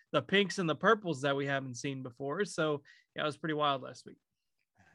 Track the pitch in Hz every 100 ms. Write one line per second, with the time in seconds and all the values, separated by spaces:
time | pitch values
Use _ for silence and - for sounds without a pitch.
0 | _ 151 120 190 196 - 170 143 190 220
1 | 196 139 143 139 139 139 135 123 143 135
2 | 127 - 139 175 202 - 156 147 - -
3 | _ - 151 147 170 151 147 135 127 127
4 | - - _ _ _ _ _ _ _